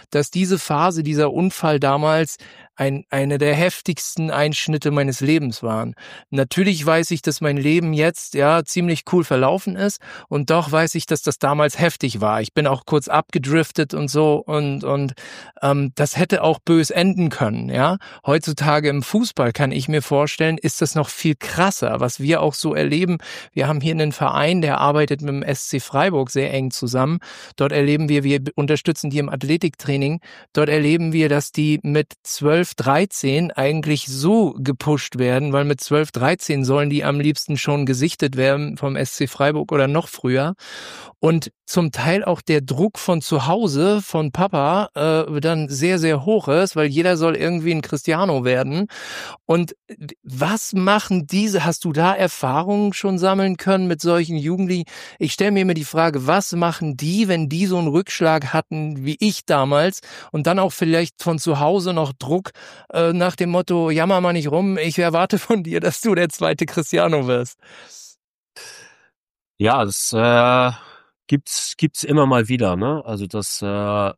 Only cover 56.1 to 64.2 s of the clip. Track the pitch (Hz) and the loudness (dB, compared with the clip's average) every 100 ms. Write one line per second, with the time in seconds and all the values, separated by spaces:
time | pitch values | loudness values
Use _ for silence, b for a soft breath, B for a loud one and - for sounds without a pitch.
56.1 | 143 127 190 - 170 170 160 156 127 151 | 2 2 0 0 0 0 -2 -6 -4 -2
57.1 | 196 202 170 147 160 196 180 160 156 196 | 0 2 0 0 0 0 0 2 0 0
58.1 | - 165 160 139 - - 156 151 143 135 | 0 2 2 0 -4 -2 -6 -6 -6 -6
59.1 | 151 214 - - 147 135 143 175 - B | 0 0 0 0 0 2 2 2 -2 B
60.1 | B B 156 160 190 185 - 165 165 170 | B B -2 0 2 0 0 0 2 0
61.1 | - 175 160 165 143 147 196 180 165 147 | -4 -4 -2 0 0 2 0 0 -2 -2
62.1 | 131 127 175 190 B B B B 156 170 | -4 -2 -2 -4 B B B B 0 2
63.1 | 175 180 - 175 175 180 175 160 156 175 | 2 0 0 0 0 2 0 2 2 2
64.1 | 190 | 4